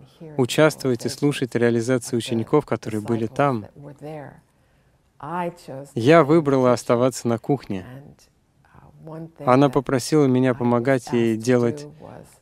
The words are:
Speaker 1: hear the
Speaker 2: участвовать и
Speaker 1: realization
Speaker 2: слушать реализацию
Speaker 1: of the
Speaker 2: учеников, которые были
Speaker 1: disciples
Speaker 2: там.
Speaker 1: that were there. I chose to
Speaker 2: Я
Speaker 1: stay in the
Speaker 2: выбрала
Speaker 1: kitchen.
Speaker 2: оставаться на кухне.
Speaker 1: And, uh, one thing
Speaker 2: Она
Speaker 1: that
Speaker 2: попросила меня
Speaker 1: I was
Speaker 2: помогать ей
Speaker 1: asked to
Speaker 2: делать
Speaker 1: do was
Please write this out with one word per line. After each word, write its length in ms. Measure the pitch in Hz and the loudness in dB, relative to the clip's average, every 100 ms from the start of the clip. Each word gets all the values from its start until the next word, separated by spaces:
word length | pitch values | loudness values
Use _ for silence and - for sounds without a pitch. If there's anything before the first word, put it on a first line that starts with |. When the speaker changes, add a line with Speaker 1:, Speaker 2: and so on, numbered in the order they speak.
| - - | -10 -20
Speaker 1:
hear 160 | 160 147 | -10 -4
the 40 | |
Speaker 2:
участвовать 640 | 123 - 156 - 135 120 | -2 2 2 2 -2 -4
и 40 | 120 | -4
Speaker 1:
realization 100 | - | -2
Speaker 2:
слушать 360 | 147 143 120 117 | -2 -2 -4 0
реализацию 640 | 120 117 113 127 - 120 | 2 2 0 -2 -2 -4
Speaker 1:
of 20 | |
the 20 | |
Speaker 2:
учеников, 400 | - 113 113 151 - | -2 -4 0 0 0
которые 340 | 117 113 107 | -4 -6 -6
были 260 | 104 113 113 | -4 -4 -2
Speaker 1:
disciples 80 | |
Speaker 2:
там. 300 | - 143 113 | 0 0 -2
Speaker 1:
that 60 | 98 - | -8 -16
were 200 | 147 139 | -20 -16
there. 340 | 147 156 135 - _ _ _ _ _ _ _ _ | -14 -14 -16 -20 _ _ _ _ _ _ _ _
I 280 | 143 175 175 175 - | -10 -8 -8 -10 -16
chose 220 | 135 143 | -16 -10
to 20 | 123 | 0
Speaker 2:
Я 240 | 120 165 | 6 6
Speaker 1:
stay 20 | |
in 0 | |
the 20 | 139 | 6
Speaker 2:
выбрала 400 | 165 139 135 127 | 4 2 2 2
Speaker 1:
kitchen. 60 | |
Speaker 2:
оставаться 520 | 120 - 120 131 - 117 | 2 2 2 2 -2 -4
на 120 | 113 | -4
кухне. 460 | - 139 - 95 | -2 -4 -4 -10
Speaker 1:
And, 300 | 107 131 147 - _ _ _ _ | -10 -18 -20 -20 _ _ _ _
uh, 400 | _ - - 147 | _ -20 -20 -20
one 240 | 156 160 165 - | -16 -14 -16 -4
thing 80 | 143 | 2
Speaker 2:
Она 180 | 131 143 | 4 4
Speaker 1:
that 60 | |
Speaker 2:
попросила 540 | 143 - 131 - 151 139 | 2 -2 -2 0 2 2
меня 240 | 127 131 | 2 2
Speaker 1:
I 20 | |
was 60 | 123 | 0
Speaker 2:
помогать 540 | 120 120 117 135 - | 0 0 0 -2 0
ей 220 | 120 113 110 | 0 2 0
Speaker 1:
asked 40 | |
to 20 | |
Speaker 2:
делать 400 | 117 123 120 - | 2 2 2 -2
Speaker 1:
do 100 | - - | -12 -18
was 260 | - - - _ | -20 -20 -20 _